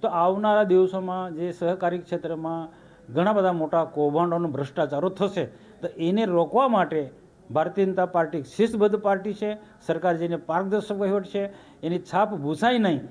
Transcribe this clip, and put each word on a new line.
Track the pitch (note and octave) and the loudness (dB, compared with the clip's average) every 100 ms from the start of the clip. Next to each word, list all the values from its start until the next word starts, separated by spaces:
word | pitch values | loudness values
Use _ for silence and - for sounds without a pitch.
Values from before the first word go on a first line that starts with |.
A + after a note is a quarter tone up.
તો | A3 | -2
આવનારા | E3+ F3 G3 G#3+ G#3 | 2 2 2 4 4
દિવસોમાં | G#3 F#3 F#3 F#3+ F#3 F#3 F#3 D#3 | 6 6 4 0 -4 -6 -6 -6
જે | F3 | -6
સહકારી | E3+ E3+ F#3 F3+ F3 | -4 -2 0 -2 -2
ક્ષેત્રમાં | E3+ E3+ E3+ D#3+ D#3+ E3 D#3+ - - - - | -6 -6 -6 -6 -6 -6 -8 -16 -20 -20 -6
ઘણા | A#2+ F#3 | 0 2
બધા | G#3+ F#3 | 4 2
મોટા | F3 D#3 E3+ | 2 0 0
કૌભાંડો | D#3+ D3 D3 D3 F3 E3+ | 0 0 0 2 0 0
અને | E3+ | -2
ભ્રષ્ટાચારો | C3 C#3 - D3+ C#3+ F3+ | -4 -6 -2 -2 0 -2
થશે | F#3+ G3 F#3+ B2+ - - - | 0 -2 -2 -6 -8 -20 -12
તો | E3+ | -10
એને | - E3 G3+ A3+ | -4 0 0 2
રોકવા | E3+ D#3+ F#3+ C4+ | 2 2 2 2
માટે | A3 E3+ D#3+ C#3 - - _ - | 2 2 0 -4 -10 -20 _ -4
ભારતીય | B2 D#3+ F3 F#3+ | -2 0 0 0
જનતા | F#3+ F3+ | 2 0
પાર્ટી | F3+ D#3+ E3 | 2 0 -2
શિસ્તબદ્ધ | C3+ - A3+ A3+ G#3 G#3 | -8 0 0 4 2 2
પાર્ટી | G#3 F#3+ G3 | 0 0 -2
છે, | G3+ G#3 G#3+ - - - | -4 -6 -6 -12 -20 -4
સરકાર | D#3+ F3+ E3+ | 0 0 0
જેને | E3+ E3+ | -2 -4
પારદર્શક | - D#3+ G3 G#3 G#3 G3+ | -2 -2 0 -2 -2 -2
વહીવટ | G3 G3+ G3 | 0 -2 -2
છે | G3+ G3 G3 - - | -6 -6 -8 -20 -10
એની | D#3 F3 | -4 -4
છાપ | F3 F3 G#3 | -2 0 0
ભૂસાય | G3+ C#3+ D#3 A3+ B3 | -2 -4 0 2 4
નહીં | G#3 D3 - | 2 0 -4